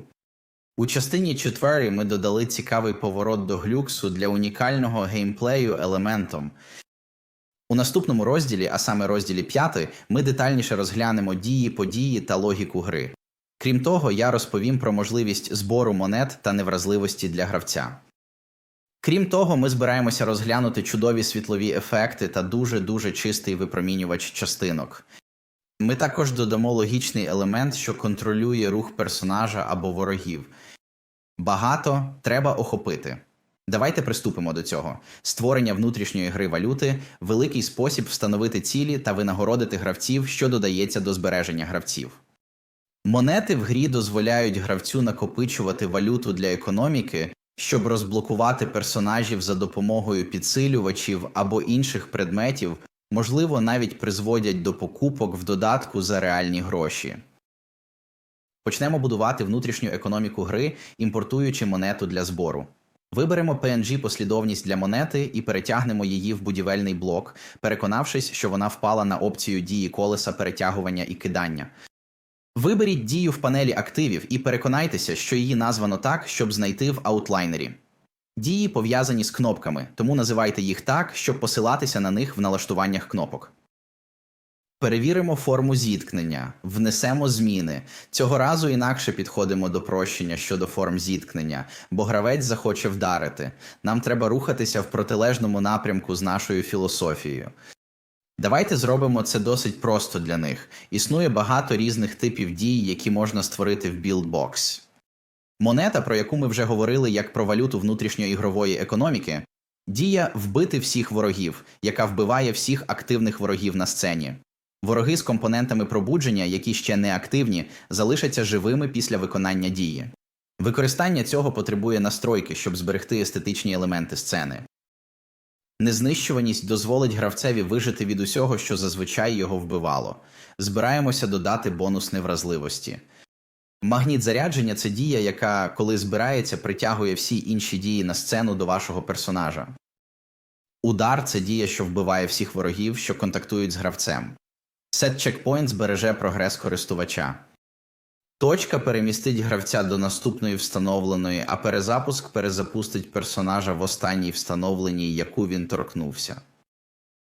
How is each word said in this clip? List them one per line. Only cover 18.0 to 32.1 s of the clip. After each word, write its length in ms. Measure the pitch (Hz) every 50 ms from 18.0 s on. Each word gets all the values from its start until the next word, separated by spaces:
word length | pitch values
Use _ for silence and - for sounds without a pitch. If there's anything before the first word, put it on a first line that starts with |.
| _ _ _ _ _ _ _ _ _ _ _ _ _ _ _ _ _ _ _ _ -
Крім 200 | - 156 196 196
того, 320 | 185 185 185 196 170 170 135
ми 120 | 127 135
збираємося 560 | 131 120 123 123 123 127 123 117 110 - 120
розглянути 580 | 107 110 104 110 113 117 123 127 117 117 110 98
чудові 400 | - - 110 110 117 117 113 110
світлові 480 | - - 107 104 - 107 101 101 107
ефекти 560 | 69 87 98 - - 107 107 117 - - 101 90
та 160 | - 95 92
дуже-дуже 680 | 92 98 120 123 117 117 107 95 92 110 110 104 101
чистий 440 | - - - 110 104 - - - 95
випромінювач 760 | 87 95 85 - 90 90 92 95 95 92 87 87 87 - -
частинок. 720 | - - - - - - 101 90 85 78 67 - - - - _ - - _ _ _ _ _ _ _ _ _ _ _ _
Ми 160 | 107 113 127
також 360 | 131 160 147 - - 156 139
додамо 420 | 127 123 120 107 110 110 113 120 120
логічний 520 | 117 107 104 120 123 123 - - 113 101
елемент, 500 | 71 87 98 98 98 101 117 135 143 131
що 180 | - - - 107
контролює 760 | - - 110 104 98 - 110 107 110 113 120 123 117 107 98
рух 260 | 95 107 110 107 -
персонажа 680 | - 107 92 - - - 95 95 104 113 110 104 104 - -
або 220 | - 92 85 95
ворогів. 540 | 90 87 95 95 98 92 - 87 82 73 67 - - - - - - - _ _ _ _ _ _ _ _ _ _ _ -
Багато 760 | 87 92 101 98 113 120 143 156 - 151 139 139 135 135